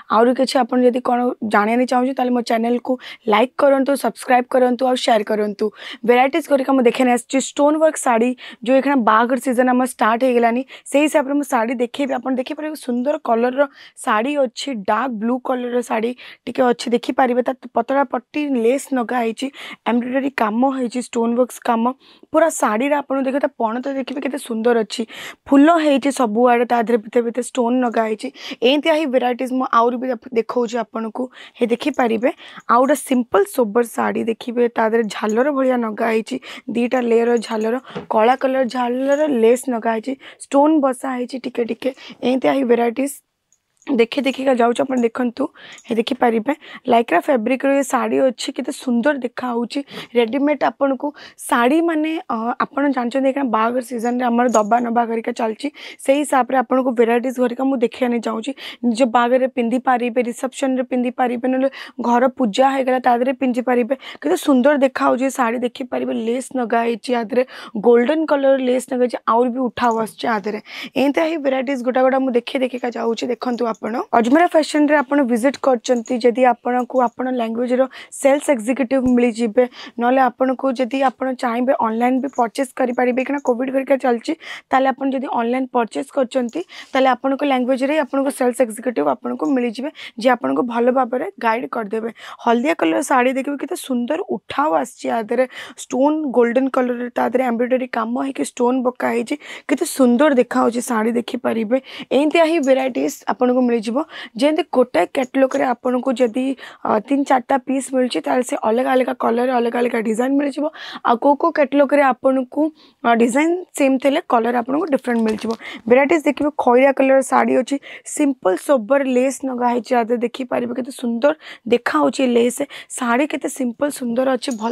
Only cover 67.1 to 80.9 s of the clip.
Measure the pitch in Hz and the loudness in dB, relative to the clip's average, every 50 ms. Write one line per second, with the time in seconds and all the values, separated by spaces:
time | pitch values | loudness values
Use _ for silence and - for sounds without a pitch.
67.1 | 247 233 233 196 262 240 254 - - - - - - 220 180 233 240 233 240 240 | -4 -2 -2 -2 0 -2 -2 -2 -4 -18 -16 -12 -6 0 4 6 6 6 6 4
68.1 | 311 320 320 294 294 277 269 269 269 269 262 247 247 254 - - 269 247 247 240 | 2 0 2 2 0 2 4 4 4 4 2 0 0 0 -2 -4 -2 0 0 0
69.1 | - - - - 226 233 254 254 233 262 262 233 - - 247 240 220 226 220 214 | -2 -4 -2 0 2 2 2 0 0 -2 -4 -4 -2 0 0 0 0 0 -2 -6
70.1 | - - - 254 226 214 185 214 208 214 - - - - - 240 - 269 254 277 | -6 -6 -4 -2 -2 -2 -4 -6 -8 -8 -10 -14 -16 -14 -12 -6 -2 0 0 2
71.1 | 277 339 330 311 330 320 269 277 262 262 254 247 285 247 233 254 233 254 262 262 | 2 0 0 -2 -2 -2 -2 -2 -2 -2 -2 -2 -4 -4 -2 -2 0 2 2 2
72.1 | 254 262 262 262 233 240 233 - - 277 262 247 254 247 - 247 226 233 226 233 | 2 2 0 0 0 0 -2 -2 -4 -2 -2 -2 -4 -4 -6 -6 -6 -4 -4 -4
73.1 | 233 - 277 247 240 - - 254 240 220 240 226 220 - - 220 220 262 415 - | -4 -2 -4 -4 -4 -4 -4 -4 -4 -2 -2 -4 -4 -4 -6 -6 -6 -6 -2 2
74.1 | - 233 226 240 262 320 349 339 - 320 294 - - 302 294 285 302 294 269 - | 2 4 4 6 4 4 4 4 4 2 0 2 2 2 2 4 4 2 2 2
75.1 | 285 285 285 226 247 226 220 285 262 - - 277 254 233 - - 254 240 226 - | 2 0 2 2 2 2 2 0 0 0 0 2 2 2 2 0 -2 -2 -2 -2
76.1 | 254 233 233 247 220 254 254 247 233 - - 247 247 247 247 240 - 254 247 233 | -2 0 2 2 2 4 4 4 2 2 -2 -2 -2 -2 -2 -2 0 0 0 0
77.1 | - - 254 254 254 247 226 220 226 226 247 240 254 247 262 254 - - - - | -2 -4 -6 -4 -2 -2 -4 -4 -4 -4 -2 0 0 0 0 -2 -4 -12 -20 -18
78.1 | - - - 269 269 294 - - 294 226 208 226 262 254 269 220 269 269 247 254 | -6 0 2 4 4 4 2 2 0 0 0 -2 -2 -2 0 0 0 0 2 2
79.1 | 247 240 240 247 214 220 240 233 202 254 247 247 - - - 254 - - 240 240 | 2 4 2 2 0 0 -2 -2 2 2 0 0 0 -8 -20 -14 -6 -2 0 2
80.1 | 254 262 262 240 233 - 254 262 262 247 - 269 254 240 262 220 | 2 4 2 2 0 0 0 0 0 0 -2 -2 -2 -2 -2 -2